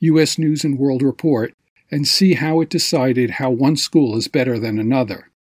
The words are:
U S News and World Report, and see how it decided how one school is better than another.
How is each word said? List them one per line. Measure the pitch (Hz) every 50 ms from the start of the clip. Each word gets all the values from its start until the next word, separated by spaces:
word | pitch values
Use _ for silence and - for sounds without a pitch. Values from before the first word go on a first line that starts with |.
U | 165 160 151 160
S | 156 147 - -
News | 160 151 156 147 -
and | 151 139 127
World | 139 139 131 127
Report, | 139 135 123 - - 160 143 113 113 - - _ _ _ _ _ _ -
and | - 147 147 -
see | - - 196 190
how | 156 - 151 156 160 165
it | 160 156
decided | - 165 - - - 147 127 131 123 127 123 113
how | - - 135 131
one | 127 117 135 139 156
school | 147 - - - 165 143 117 107
is | 113 -
better | - - - 127 127 120 113
than | 113 113 107 110
another. | 107 113 131 131 123 101 - - - _ _ _